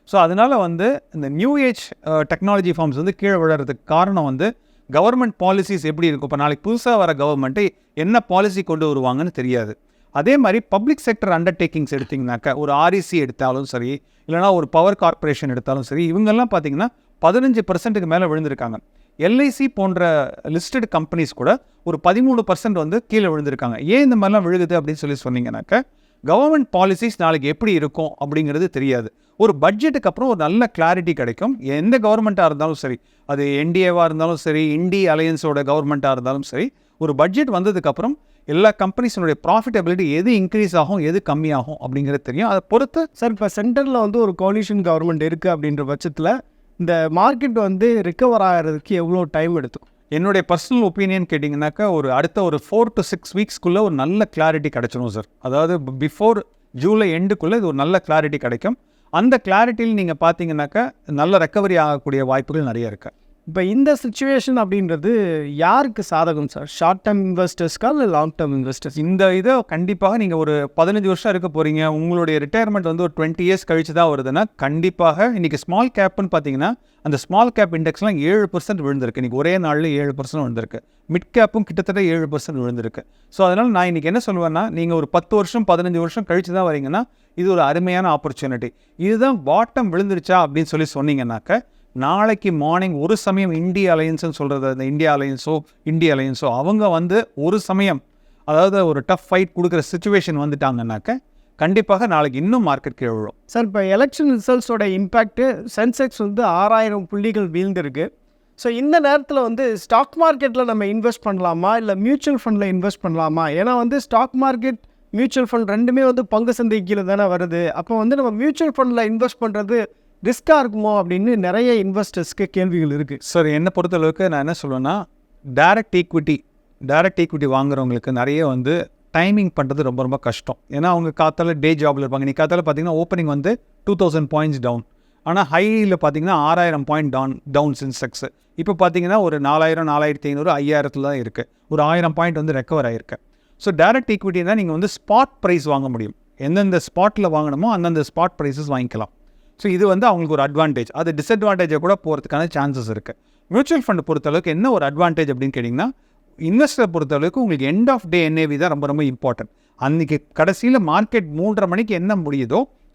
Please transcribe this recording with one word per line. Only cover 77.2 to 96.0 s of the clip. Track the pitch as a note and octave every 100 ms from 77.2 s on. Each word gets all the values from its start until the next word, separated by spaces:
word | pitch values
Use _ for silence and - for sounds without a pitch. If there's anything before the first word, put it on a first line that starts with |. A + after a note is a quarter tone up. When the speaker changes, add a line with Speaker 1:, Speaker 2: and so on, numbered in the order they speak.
Speaker 1:
ஸ்மால் | - F#3+ A#3+ A3+
கேப் | F#3+ E3
இண்டெக்ஸ்லாம் | D#3+ - G#3+ E3 D3+
ஏழு | G#3 G3
பர்சன்ட் | F3+ - G3 C#3
விழுந்திருக்கு. | C#3 B2+ B2+
இன்னைக்கு | B2+ B2+
ஒரே | D#3+ F#3 D#3+
நாள்ல | D3 E3 C#3+
ஏழு | C#3+ C#3
பர்சன்ட் | C3 D#3
விழுந்திருக்கு. | C3 A#2 A2+ - - _ -
மிட் | F3 - A#3+
கேப்பும் | G#3+ A3 G3+
கிட்டத்தட்ட | E3+ F#3 G3 F3+
ஏழு | E3 D3+ D3
பர்சன்ட் | - C#3
விழுந்திருக்கு. | B2 A#2+ A2 - - _ _
So, | - F#3
அதனால | F#3 A#3+ F#3+
நான் | F3+
இன்னைக்கு | E3+ D3+
என்ன | A3+ A3+
சொல்லுவேன்னா, | F#3 E3 D#3+ A3 E3
நீங்க | E3+ E3
ஒரு | D3+ F3
பத்து | - G#3+
வருஷம், | G3 A#3 G3+
பதினஞ்சு | E3+ F3+ E3+ E3
வருஷம் | A#3+ G3
கழிச்சு | F3 F3+ F#3
தான் | F3+
வரீங்கன்னா, | D3 C3+ F#3 B3 _ _ -
இது | F3+ F3+
ஒரு | C#3
அருமையான | D#3+ F3+ F3+ F#3 D3
ஆப்பர்ச்சுனிட்டி. | D3+ - C#3 B2 A#2+ - _ -
இதுதான் | F#3 A3 C4+ A#3 C3+
பாட்டம் | F3 A#3 - G#3+
விழுந்துருச்சா | E3+ G3 F#3 E3+ F#3 D#3
அப்படின்னு | D3 D#3
சொல்லி | D#3 D3+ C#3+
சொன்னீங்கன்னாக்க, | D3 C#3 A#2+ A2+ - G#3+ - _ _ B2+
நாளைக்கு | C3+ F#3+ A3 G#3 G3 D#3+
மார்னிங் | D3 F3 F#3+ D3
ஒரு | D#3 A3
சமயம் | - F#3+ F#3+ D#3+
இந்திய | F3+ F#3 F#3
அலையன்ஸ்னு | D#3+ D#3+ D#3+ E3 D3
சொல்றது, | C#3+ C#3 C3+
அந்த | C3 C3
இந்தியா | D3 D#3 C#3+
அலையன்ஸோ, | C#3 C3 D3+ D#3 - _ -
இந்திய | D#3+